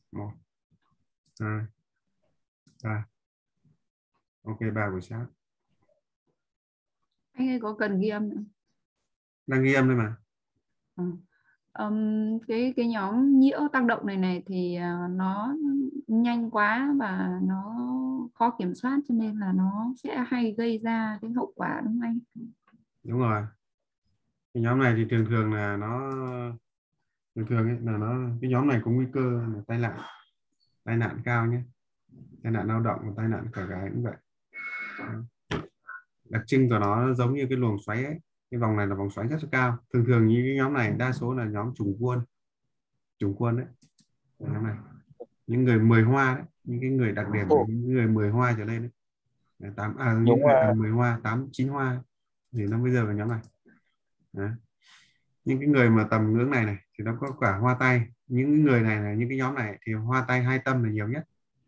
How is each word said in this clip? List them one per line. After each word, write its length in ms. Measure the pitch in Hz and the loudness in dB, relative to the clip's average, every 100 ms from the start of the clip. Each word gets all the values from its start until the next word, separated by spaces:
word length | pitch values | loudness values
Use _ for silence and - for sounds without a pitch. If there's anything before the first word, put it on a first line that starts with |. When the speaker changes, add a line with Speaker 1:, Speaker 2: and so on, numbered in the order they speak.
| _ | _
Speaker 1:
Một, 200 | - 104 - _ _ _ _ _ _ _ _ _ - | -12 -12 -14 _ _ _ _ _ _ _ _ _ -8
hai, 260 | 110 107 107 _ _ _ _ _ _ _ _ _ _ _ | -6 -6 -8 _ _ _ _ _ _ _ _ _ _ _
ba. 220 | 110 107 107 _ _ _ _ _ _ _ _ _ _ _ _ _ | -6 -6 -8 _ _ _ _ _ _ _ _ _ _ _ _ _
Ok, 160 | 107 104 110 107 | -12 -6 -4 -2
ba 140 | 104 | -2
buổi 120 | 92 | -4
sáng. 240 | - 117 123 _ _ _ _ _ _ _ _ _ _ _ _ _ _ _ _ _ _ _ _ | -8 -10 -12 _ _ _ _ _ _ _ _ _ _ _ _ _ _ _ _ _ _ _ _
Speaker 2:
Anh 160 | - 254 | -2 -2
ơi, 100 | 254 | 0
có 120 | 214 | -2
cần 260 | 208 208 190 | -2 0 0
ghi 100 | 214 | 0
âm 200 | 208 208 | -2 -4
nữa? 140 | 208 208 _ _ _ _ _ _ _ _ _ - | -6 -10 _ _ _ _ _ _ _ _ _ -2
Speaker 1:
Đang 160 | 131 | 2
ghi 100 | 135 | 4
âm 140 | 135 131 | 4 4
đây 100 | 123 | 4
mà. 180 | 107 113 _ _ _ _ _ _ _ - | 0 -4 _ _ _ _ _ _ _ -8
Speaker 2:
Ừ. 80 | 180 170 - _ _ _ _ | -6 -8 -16 _ _ _ _
Ừm, 680 | - 214 214 214 214 214 220 - | -8 -4 -2 0 0 -2 -4 -2
cái, 260 | 226 254 247 | -2 0 0
cái 120 | 233 | 0
nhóm 520 | 220 196 233 277 269 | -2 0 2 6 8
nhiễu 200 | 269 277 294 | 6 4 0
tăng 140 | 269 240 | 2 2
động 180 | - 208 | 2 0
này 120 | 190 | 0
này 260 | 185 180 190 | 0 0 -4
thì, 300 | 185 180 175 | -4 -2 -2
à, 320 | 175 175 175 | -4 -4 -4
nó 440 | 185 190 202 233 302 285 277 269 285 - | -2 -2 -2 -4 -4 -2 -2 -2 -6 0
nhanh 440 | 220 240 240 226 | 2 2 0 -2
quá 420 | 214 208 233 277 277 | 0 2 2 2 0
và 400 | 214 185 185 180 | 0 -2 -2 -2
nó 460 | 185 190 202 233 247 262 262 262 240 | -2 -2 -4 -6 -4 -4 -4 -6 -8
khó 220 | - 233 233 | -2 -2 0
kiểm 160 | 180 - | -6 -4
soát, 240 | 254 277 285 | -2 -2 0
cho 80 | 233 | -2
nên 240 | 220 214 | -2 -4
là 120 | 196 185 | -2 0
nó 380 | 185 208 233 254 | 0 -2 -6 -6
sẽ 200 | 285 262 240 | -6 -6 -4
hay 280 | 247 226 214 | -2 -2 -2
gây 200 | 233 220 | -2 -2
ra 420 | 226 226 220 214 | -2 -2 -2 -6
cái 100 | 226 | -6
hậu 220 | 240 - - | -4 -4 -4
quả, 260 | - - 233 | -6 -4 -2
đúng 80 | |
không 80 | 233 | -2
anh? 180 | 233 233 - - 233 - _ _ _ _ | -2 -4 -6 -14 -16 -18 _ _ _ _
Speaker 1:
Đúng 160 | 117 120 | -4 0
rồi. 240 | 120 107 107 - _ _ _ _ _ _ _ _ _ | 0 0 -4 -12 _ _ _ _ _ _ _ _ _
Cái 100 | 120 | -2
nhóm 160 | 117 131 | 2 4
này 140 | 127 113 | 4 2
thì 80 | 110 | 2
thường 160 | 117 107 | 0 2
thường 240 | 117 107 | 2 0
là 240 | 107 104 101 | 0 -2 -4
nó, 340 | 107 123 135 135 127 123 120 117 _ _ _ _ _ _ _ 113 | -4 -6 -6 -6 -8 -8 -10 -12 _ _ _ _ _ _ _ -8
thường 100 | 110 | -2
thường 180 | 117 113 | 0 0
ấy, 100 | 120 | -2
là 160 | 117 107 | -4 -2
nó, 320 | 107 127 127 117 | -2 -2 -4 -4
cái 80 | 127 | 0
nhóm 160 | 123 143 | 2 2
này 140 | 117 113 | 2 2
có 60 | |
nguy 140 | 123 127 | 0 0
cơ 80 | 135 127 120 117 | 0 0 -2 -4
là 80 | 104 104 | -6 -4
tai 100 | 117 | -2
nạn, 220 | 113 87 - - _ _ _ _ _ _ | -2 -6 -14 -20 _ _ _ _ _ _
tai 140 | - 117 | -2 0
nạn 240 | 107 80 120 | 0 -4 -2
cao 220 | 120 117 | 0 0
nhé. 140 | 123 123 _ _ _ _ - - - | -2 -6 _ _ _ _ -20 -20 -10
Tai 80 | 113 | -4
nạn 160 | 110 101 | -2 0
lao 120 | 113 | 0
động 200 | 113 - | 0 -2
và 80 | 110 107 | -6 -4
tai 100 | 113 | -2
nạn 200 | 98 113 | -2 -6
cả 120 | 104 92 | -8 -8
gái 240 | 92 98 | -8 -6
cũng 100 | 120 | -6
vậy. 120 | 117 - _ _ _ - - - - - - 113 117 _ - - - _ - - _ _ - | -6 -8 _ _ _ -14 -12 -10 -12 -12 -10 -10 -12 _ -8 -8 -8 _ -20 -20 _ _ -8
Đặc 120 | 113 - | -6 0
trưng 220 | 135 127 | 2 4
của 100 | 110 | 4
nó 340 | 101 110 131 | 2 2 2
giống 200 | 123 123 | 2 0
như 120 | 143 131 | 0 -2
cái 80 | 131 | 0
luồng 200 | 120 101 104 | 0 -2 -4
xoáy 200 | 110 139 | -6 -6
ấy. 140 | 165 - _ _ | -8 -14 _ _
Cái 80 | 120 | -2
vòng 180 | 113 104 | 0 0
này 100 | 101 | -2
là 80 | 98 | -2
vòng 140 | 101 | -4
xoáy 180 | 101 117 | -4 -4
rất 100 | 156 | -4
là 80 | 156 | -2
cao. 260 | 135 127 120 _ | 0 0 -2 _
Thường 120 | 123 117 | 2 4
thường 200 | 120 110 | 6 6
những 140 | 120 127 | 4 2
cái 100 | 139 | 0
nhóm 180 | 135 | 0
này 180 | 139 107 107 | 2 0 0
đa 140 | 127 | -2
số 220 | 127 120 | -2 -2
là 120 | 131 107 | -2 -4
nhóm 280 | 104 113 - | -4 -6 -4
trùng 220 | 101 98 | -4 -2
quân. 200 | 123 123 117 _ _ _ _ _ _ _ _ _ | -2 -2 -4 _ _ _ _ _ _ _ _ _
Trùng 160 | 101 98 | -4 0
quân 200 | 117 117 | 0 0
đấy. 80 | - - _ _ _ _ _ - | -4 -14 _ _ _ _ _ -12
Cái 100 | - | -6
nhóm 100 | 107 | -4
này. 120 | 110 104 - - _ - - _ - | -4 -6 -12 -20 _ -20 -20 _ -2
Những 160 | 120 | 2
người 160 | 127 110 | 4 6
mười 240 | 113 113 | 8 8
hoa 320 | 113 139 131 131 | 6 4 2 0
đấy. 100 | 170 _ | -6 _
Những 180 | - 120 | -8 -4
cái 80 | 131 | -2
người 220 | 135 113 | 0 0
đặc 200 | 101 101 | 0 -2
điểm 180 | 107 95 | -2 2
Speaker 3:
Ồ. 80 | 147 | 2
Speaker 1:
là 60 | 110 | 2
những 260 | 113 123 | -2 0
người 140 | 127 110 | 2 2
mười 220 | 110 104 | 2 2
hoa 260 | 117 123 110 | 2 2 0
trở 60 | |
lên 180 | 104 113 | -4 -6
đấy. 100 | 120 - _ _ _ _ _ - | -8 -14 _ _ _ _ _ -16
Là 100 | 101 101 | -12 -8
tám, 220 | 104 - | -6 -2
à, 160 | 127 | 0
Speaker 3:
Đúng 100 | 110 | 4
Speaker 1:
những 160 | 120 120 | 6 6
người 140 | 143 | 6
Speaker 3:
rồi. 100 | 131 127 | 6 4
Speaker 1:
tầm 120 | 110 | 2
mười 120 | 107 | 2
hoa, 280 | 113 120 117 | 2 2 0
tám, 240 | 110 117 135 | -2 -4 -4
chín 160 | 131 131 | -4 -4
hoa 340 | 139 131 123 - _ _ _ _ | -2 -2 -4 -8 _ _ _ _
thì 120 | 117 101 | -6 -2
nó 120 | 113 | 0
bây 140 | 127 | 2
giờ 140 | 123 110 | 2 0
vào 80 | |
nhóm 160 | 104 110 | -2 -2
này. 100 | 113 - _ _ _ _ _ _ _ _ | -4 -8 _ _ _ _ _ _ _ _
Đấy. 160 | 95 104 117 - _ _ - _ _ _ _ 131 | -8 -6 -8 -14 _ _ -20 _ _ _ _ -2
Những 140 | 131 | 0
cái 80 | 147 | 4
người 220 | 139 120 | 6 6
mà 180 | 110 107 | 6 4
tầm 220 | 110 107 | 2 2
ngưỡng 180 | 110 131 | 2 2
này 140 | 127 107 | 0 0
này 120 | 98 - - | -4 -10 -8
thì 60 | |
nó 140 | 110 113 | -6 -6
có 120 | 139 131 | -8 -2
cả 160 | 113 95 | 0 2
hoa 200 | 127 123 | 2 2
tay. 220 | 131 123 113 - - | 4 2 0 -8 -4
Những 360 | 123 139 151 | 0 4 6
người 180 | 147 120 | 6 6
này 200 | 113 104 | 4 0
là 120 | 104 | 0
những 160 | 107 120 | -2 -2
cái 80 | 135 | -2
nhóm 180 | 131 139 | -2 -2
này 240 | 107 - 110 | -6 -8 -6
thì 80 | |
hoa 320 | 107 113 127 120 | -4 0 0 2
tay 160 | 127 | 0
hai 160 | 123 131 | 2 0
tâm 240 | 135 127 | 0 0
là 60 | 113 | 0
nhiều 180 | 107 104 | 0 -2
nhất. 200 | 147 - _ _ _ | -6 -8 _ _ _